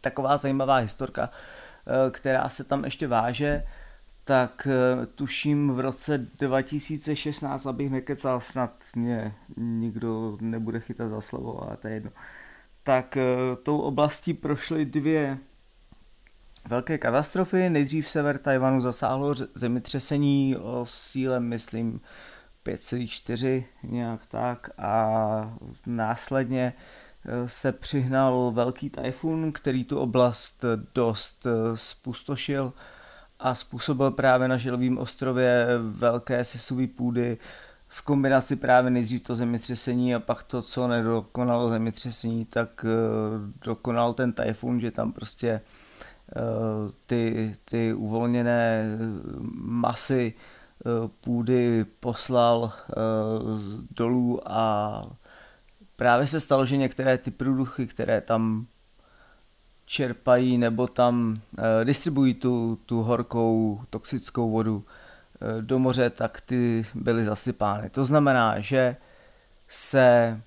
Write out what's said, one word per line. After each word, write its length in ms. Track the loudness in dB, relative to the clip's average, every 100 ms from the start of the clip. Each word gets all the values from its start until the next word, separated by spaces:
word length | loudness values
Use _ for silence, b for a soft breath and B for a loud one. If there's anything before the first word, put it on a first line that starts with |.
Taková 360 | -6 -2 0 2
zajímavá 400 | 2 0 4 2
historka, 540 | 2 -4 -6 -4 -6
eh, 800 | -6 -20 -20 -20 -18 -2 2 2
která 380 | 0 -2 0 0
se 160 | -6
tam 200 | -4 -4
ještě 220 | -4 -6 -2
váže, 600 | 0 0 0 -2 -2 B B B B B -20
tak, 440 | 2 2 2 -2 0
eh, 360 | 4 4 2 -4
tuším 640 | -6 -6 -4 0 2 2
v 100 | 0
roce 380 | -2 -4 -2 -2 -4 -4
dva 240 | 0 0
tisíce 540 | 0 -6 -6 -8 -4 -4
šestnáct, 500 | -4 -6 -6 -6 -6
abych 240 | -4 -2
nekecal, 500 | -4 -4 -4 -2 -2
snad 300 | -4 -4 -4 -6 -10 -4
mě 380 | -2 -2 -4 -10 -16 -8
nikdo 840 | -4 -2 -4 -4 -4 -4 -4 -6
nebude 400 | -6 -4 -4 -6
chytat 300 | -8 -8 -6
za 100 | -6
slovo, 420 | -8 -10 -10 -10
ale 140 | -10 -10
to 120 | -8
je 60 |
jedno. 160 | -8 -10 B B B B B B -12
Tak, 340 | 0 0 2 0
eh, 60 | 2 2 0 -2
tou 160 | -2 0
oblastí 560 | 0 2 2 0 -4
prošly 500 | -4 -2 -4 -2 -2
dvě 540 | 0 0 2 2 0 -4 -10 _ _ _ _ -20 -20 -20 _ _ -20 -20 -4
velké 300 | -4 -2 -2
katastrofy. 720 | 2 0 0 -2 0 2 2
Nejdřív 380 | 2 2 0 -2
sever 300 | -2 0 -2
Tajvanu 420 | 0 2 4 2
zasáhlo 540 | 0 -2 -2 0 -2
ře-, 120 | -2 -6
zemětřesení 1000 | -4 -2 -2 -2 -6 -2 2 4 4 2 0
o 300 | -4 -6 -6
síle, 520 | -10 -10 -4 0 0
myslím, 600 | -2 -4 -6 -4 -4 -6 B B B B B _
pět 180 | -10 -8
celých 320 | -6 -6 -6
čtyři, 540 | -10 -8 -4 0 -2 -4 _
nějak 380 | -8 -6 -6 -8 -10
tak, 440 | -6 -4 -6 -12 -10
a 760 | -2 0 2 0 0 -2 -4 -12 -16 -14 -8
následně, 880 | -4 -2 -4 -2 -2 0 0 -2 -4 B B B B -8
eh, 220 | -6 -6
se 240 | -2 -4
přihnal 760 | -4 -4 -2 0 2 4 4 2
velký 400 | 2 0 -2 -8
tajfun, 600 | -6 -6 -4 -4 -2 -2
který 320 | -2 -2 -2
tu 140 | -2 -2
oblast 680 | 0 4 4 2 -8 -4 -2 -2 -2
dost, 520 | 0 2 0 -6 -4 0
eh, 300 | 0 0 -2
zpustošil 960 | -6 -8 -10 -10 -6 -6 -2 -2 -2 -6 B B B B B _
a 140 | -2
způsobil 560 | -2 -6 -8 -2 2 2
právě 380 | 4 4 4 4
na 80 | 0
Želvím 420 | 0 0 0 0
ostrově 680 | -4 -4 -2 2 4 4 4 2 0
velké 540 | 0 2 2 0 -2
sesuvy 420 | -2 -6 -6 -2 -2
půdy 520 | -2 -2 0 -2 -4 B B B B _
v 140 | -14
kombinaci 540 | 0 2 6 4 4 -2
právě 340 | 6 6 8
nejdřív 320 | 2 0 -4
to 120 | -4
zemětřesení 800 | -2 0 -2 -4 -6 -2 0 2
a 60 | 0
pak 220 | -2 -6
to, 200 | -4 -8
co 260 | -6 -2 0
nedokonalo 840 | 2 2 0 -2 -2 0 2 2
zemětřesení, 760 | 0 -2 -4 -8 -6 -4 -4
tak, 400 | -2 -2 -4 -4
eh, 40 | 0 2 2 0 -2 -4 -8 -10
dokonal 500 | -8 -6 -2 0 0
ten 180 | 0 -2
tajfun, 480 | 0 -4 -2 -2 -2
že 100 | -2
tam 220 | -4 -4
prostě, 360 | -6 -12 -6 -4
eh, 920 | -4 -6 -20 -20 -20 -20 -20 -14 -6 -4 -2 -2 -4 -6 -10 _
ty, 500 | 0 0 -2 -4 -8
ty 300 | -6 -2 0
uvolněné 880 | -2 -2 -2 0 0 2 2 2 0 -2 -4 -6 -6 -10 -10 -10
masy, 800 | -8 -4 -2 0 -2 0 2 0
eh, 760 | -4 -20 -20 -20 _ -4 -2 -2 -8
půdy 680 | -2 -2 2 2 4 2 0 _
poslal, 720 | -6 -6 0 4 6 4 0 -8 -8
eh, 40 | -2 0 0 0 -2 -2 -4 -6 -12 -14
dolů 500 | -4 0 2 2 0
a 580 | -2 0 2 0 -2 -6 -10 -18 B B B B B _ -20 0
právě 300 | 6 6 4
se 140 | 0
stalo, 260 | 4 4 4
že 100 | 2
některé 420 | 0 2 2 2
ty 120 | 0
průduchy, 560 | -4 0 2 0 -2 -6
které 340 | -4 0 0
tam 460 | 2 0 2 0 -6 _ _ _ b b b b b _ _ _ _
čerpají 720 | -4 -4 -2 4 6 6 4
nebo 280 | 2 2 -2
tam, 540 | 4 4 4 0 -2 -8 -2
eh, 260 | 2 4
distribuují 500 | 4 2 0 4 4
tu, 440 | 4 0 2 0 -4 -2
tu 160 | -2
horkou, 800 | 2 0 0 2 4 4 2 0 -8
toxickou 600 | -10 -6 -8 -6 -2 0
vodu, 340 | 2 0 -2
eh, 800 | -6 -20 -20 -20 _ -10 -6 -6
do 160 | 0 2
moře, 320 | 4 4 0
tak 300 | 0 -6 -6
ty 460 | -4 0 2 0 -2
byly 300 | -4 0 0
zasypány. 640 | 0 -2 -4 -2 -2 -2 -6
To 140 | -2
znamená, 560 | 2 4 6 4 2 0
že 360 | 0 2 2 0 b b b b b b _
se 720 | -4 2 6 8 8 6 0